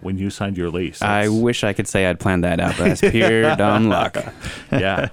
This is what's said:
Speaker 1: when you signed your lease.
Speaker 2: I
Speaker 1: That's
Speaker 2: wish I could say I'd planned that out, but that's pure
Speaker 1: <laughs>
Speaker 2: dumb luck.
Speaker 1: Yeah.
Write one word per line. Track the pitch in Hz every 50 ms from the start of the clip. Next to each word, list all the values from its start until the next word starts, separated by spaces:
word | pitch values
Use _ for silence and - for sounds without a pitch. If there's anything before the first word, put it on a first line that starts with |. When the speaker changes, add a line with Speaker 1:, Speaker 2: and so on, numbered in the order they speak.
| 92
Speaker 1:
when | 92 95 92
you | 98 101
signed | - - 104 101 98 87
your | 87 85
lease. | 80 90 90 87 - -
Speaker 2:
I | 101 104 101 104 104
Speaker 1:
That's | 107 107
Speaker 2:
wish | 110 117 120 120 - -
I | 104 98
could | - 101 -
say | - 98 95
I'd | 92 87 -
planned | - 101 92 90 85
that | 90 85 85
out, | 87 87 85
but | - 85 - - -
that's |
pure | - 196 - 113 113 - 113 113 113 156 151
Speaker 1:
<laughs> |
Speaker 2:
dumb | - 101 107 104 107 110 110
luck. | 123 - - - - - - - - - - - - - - -
Speaker 1:
Yeah. | - 127 95 98 98 135 139 -